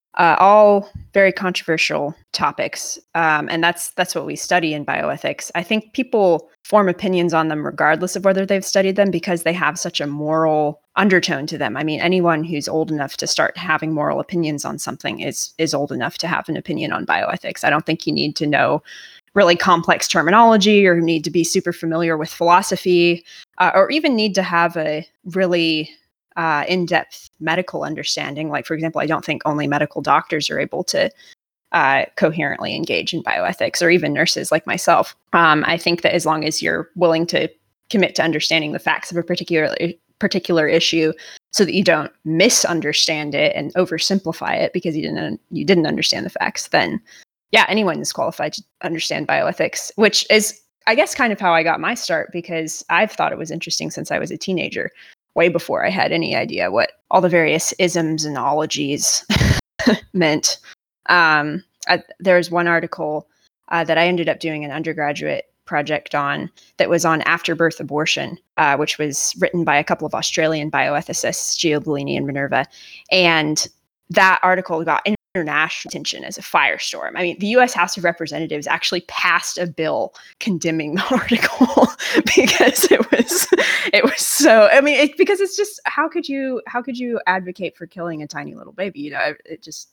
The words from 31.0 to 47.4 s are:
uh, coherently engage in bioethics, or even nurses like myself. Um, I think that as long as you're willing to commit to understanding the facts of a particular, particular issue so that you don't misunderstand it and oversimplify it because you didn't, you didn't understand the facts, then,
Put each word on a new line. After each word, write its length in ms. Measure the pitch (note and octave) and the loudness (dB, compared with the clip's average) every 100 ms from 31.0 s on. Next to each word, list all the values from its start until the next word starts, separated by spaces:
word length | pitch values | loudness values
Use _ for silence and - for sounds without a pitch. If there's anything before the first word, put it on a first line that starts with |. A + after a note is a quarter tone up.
| G3+ - - _ _ _ - | -2 -4 -20 _ _ _ -4
uh, 340 | E3+ C#3 C3+ - - | 0 2 2 -2 0
coherently 580 | E3 D#3+ D3 - - C#3+ | 0 0 -4 -4 -6 -6
engage 380 | E3 F2 - | -4 -4 -4
in 100 | E3+ | -6
bioethics, 580 | - A2 F2+ - - - | -4 -2 -2 -2 -4 0
or 80 | E3+ | 2
even 240 | F3 D3 | 2 2
nurses 380 | C#3+ D#3+ - C#3 | 0 0 -2 -2
like 160 | D#3 - | -2 -2
myself. 480 | F#3+ - E3 - - _ | -2 2 2 2 -6 _
Um, 300 | E3+ E3 D#3 - | 4 4 4 2
I 120 | E3+ | -2
think 240 | E3+ E3+ | -2 0
that 100 | - | 0
as 120 | F3 D#3+ | 0 0
long 200 | D#3 D#3 | -2 -2
as 160 | - | -4
you're 280 | E3 E3 D#3+ F#3 | -2 -4 -6 0
willing 300 | E3+ D#3+ E3+ | 2 2 0
to 200 | C#3+ D#3 _ _ _ - | -2 -2 _ _ _ -4
commit 260 | G#3+ F3 - | 0 2 0
to 80 | |
understanding 480 | E3 D3+ - D#3+ D3+ | 0 0 0 0 -2
the 60 | C#3+ | -4
facts 320 | - D#3 - | -2 -4 -4
of 60 | E3+ | -6
a 60 | |
particular, 500 | E3 F3 F3 E3 D3+ - E3+ E3+ _ - | -4 -4 0 0 0 -2 -4 -6 _ -4
particular 480 | - F#3 - E3+ D3+ | -2 -2 0 2 4
issue 460 | E3 E3 E3 D#3 D#3 - - _ | 2 2 0 0 -2 -12 -20 _
so 140 | - F#3+ | 0 2
that 80 | |
you 100 | - | 2
don't 280 | F3+ D#3 C#3 _ D#3 | 2 2 0 _ -2
misunderstand 1080 | D#3+ G#3+ - - E3+ D3 D3 - D#3 D3 C#3+ | 2 4 4 0 -2 -2 0 0 -2 -4 0
it 200 | D3+ - | 0 0
and 180 | C#3+ | -4
oversimplify 840 | F3+ F#3 E3 - G3 E3 E3 - - | -2 -2 -2 -2 -2 -2 -6 -4 -2
it 160 | E3 | -2
because 220 | F3+ F3 D3+ | -2 -4 -4
you 60 | |
didn't, 400 | - - D#3 - - | -4 -6 -6 -8 -8
you 140 | D#3+ D3 | -4 2
didn't 220 | F#3+ D#3 | 2 2
understand 380 | - - - - | 0 -2 -4 -6
the 40 | |
facts, 380 | - - - - | -4 -4 -4 -2
then, 320 | - F2 - - - _ _ | 0 0 -4 -10 -20 _ _